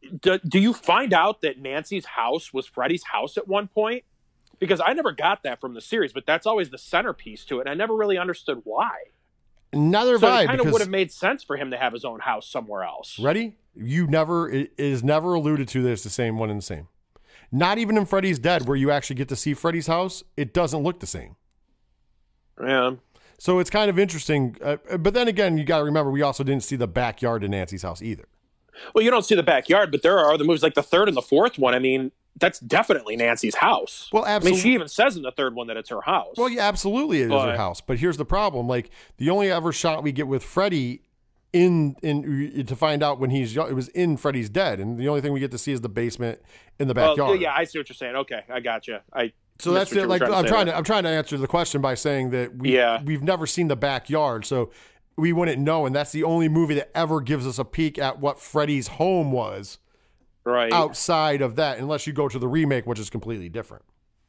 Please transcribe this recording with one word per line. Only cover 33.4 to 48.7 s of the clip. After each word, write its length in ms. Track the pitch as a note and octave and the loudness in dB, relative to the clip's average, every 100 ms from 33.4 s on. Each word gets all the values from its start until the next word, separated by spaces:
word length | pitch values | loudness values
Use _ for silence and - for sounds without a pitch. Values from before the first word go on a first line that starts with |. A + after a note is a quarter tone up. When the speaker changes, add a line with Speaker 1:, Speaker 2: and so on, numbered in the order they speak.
| A2 - | -2 2
Speaker 1:
house. 520 | F3+ D3 - - - | 2 2 -2 -10 -2
Speaker 2:
Well, 120 | G#3+ | -2
Speaker 1:
I 140 | - G#3 | 0 2
mean, 160 | F3 | 2
Speaker 2:
absolu- 80 | F#3 | 2
Speaker 1:
she 120 | G#3 | 4
even 140 | B3+ D3+ | 2 0
says 280 | - B3+ F3+ | 0 0 0
in 60 | |
the 100 | C3 | -8
third 220 | - C3 | -4 -4
one 120 | A#2+ A#2 | -4 -8
that 80 | A2+ | -8
it's 140 | A2 | -8
her 100 | A2 | -8
house. 320 | - F3+ F2+ - | -2 -2 -2 -2
Speaker 2:
Well, 120 | B3 | -2
yeah, 140 | A#3+ G#3 | 0 0
absolutely 520 | G3+ G3 A3+ D4+ E3 | 0 -2 -2 0 0
it 40 | A#2+ | 2
is 40 | |
her 140 | C#3 C3 | 2 0
Speaker 1:
But 100 | A#2 | -2
Speaker 2:
house. 240 | G2 E2+ | -4 -6
But 180 | - B2+ | -6 -2
here's 180 | E3+ D3 | 0 -2
the 80 | |
problem. 440 | D3 G3 G#3 C3+ A#2+ | -2 0 0 -2 -2
Like, 220 | B2 - - - _ | -4 -4 -16 -20 _
the 140 | D3+ | 0
only 200 | F#3+ G3+ | 2 2
ever 220 | E3+ E3 | 0 -2
shot 300 | D3+ E3+ D#3 | -2 -2 -2
we 80 | D3 | -4
get 160 | C3 C#3 | -4 -2
with 160 | C3+ | -4
Freddy 580 | - - G3+ E3+ B2 B2 _ _ _ _ _ | -2 0 0 0 -2 -6 _ _ _ _ _
in, 440 | F3 F3+ E3+ D3 C3+ | 4 6 6 2 0
in, 640 | D#3+ D3 C#3+ C#3 D3 - B2+ | -2 -2 -2 -4 -4 -6 -6
to 100 | C3 | -2
find 260 | D#3 D3 | 0 2
out 160 | D3 C3+ | 0 0
when 120 | C3 | 0
he's 240 | C3+ A#2+ | 0 -2
yo-, 120 | A#2 D#3+ | -2 -2
it 60 | |
was 160 | C3 B2 | -4 -6
in 280 | - F3 C#3+ | -2 0 2
Freddy's 320 | D3+ C3 G#2+ | 0 -2 -2
Dead, 280 | A2 F#3+ G2 | 0 0 -2
and 200 | G2 A#2 | -6 -4
the 100 | C3+ | -2
only 120 | D3 | 0
thing 120 | C#3+ | -2
we 80 | C#3 | -2
get 100 | C3+ | -4
to 60 | A2+ | -6
see 140 | - | -6
is 80 | C3 | -4
the 80 | A2+ | -4
basement 520 | G#2 A#2 A#2+ A#2+ - _ - _ _ | -4 -4 -4 -6 -6 _ -20 _ _
in 80 | C3+ | -2
the 60 | |
Speaker 1:
Well, 220 | B2+ D#3 D3 | 4 4 4
Speaker 2:
backyard. 240 | C#3 F#3+ | 2 2
Speaker 1:
yeah, 140 | E3 C#3+ | 2 0
I 80 | |
see 140 | E3 D#3+ | -2 -4
what 100 | C#3 | -10
you're 60 | C3 | -10
saying. 180 | B2+ C3 | -6 -6
Okay, 260 | C3+ A#2 G2+ | -6 -8 -8
I 80 | B2 | -8
gotcha. 420 | A#2+ | -4